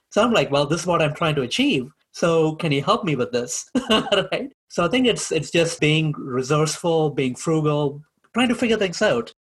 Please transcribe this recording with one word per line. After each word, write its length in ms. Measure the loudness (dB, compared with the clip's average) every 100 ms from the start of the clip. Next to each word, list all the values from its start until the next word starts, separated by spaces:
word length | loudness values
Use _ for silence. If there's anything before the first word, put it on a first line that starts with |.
| _
So 120 | 0
I'm 100 | 2
like, 160 | 2 2
"Well, 140 | 2 0
this 160 | 0
is 60 | 0
what 140 | 0
I'm 100 | 0
trying 220 | 0 -2 0
to 80 |
achieve. 480 | -2 0 0 0 -4 _ _
So 440 | -2 2 4 2 0
can 160 | -2
you 100 | 0
help 200 | 0 0 0
me 100 | -2
with 160 | -2
this?" 380 | -2 -4 -8 -6 -4
<laughs> 140 | 0 0 2 -2 0
Right? 200 | -4 -8 _ _
So 140 | -2
I 60 | 0
think 180 | 2 2
it's, 240 | 0 -2
it's 200 | -4 -2
just 280 | 0 0 2
being 320 | 2 2 0 -4
resourceful, 920 | -4 -4 0 0 0 -2 0 2 0
being 220 | 0 -2 -2
frugal, 680 | -2 0 2 0 -2 -4 -18 _ _
trying 160 | 0 0
to 60 | 2
figure 220 | 0 0
things 240 | 0 0
out. 300 | 0 0 -4 -10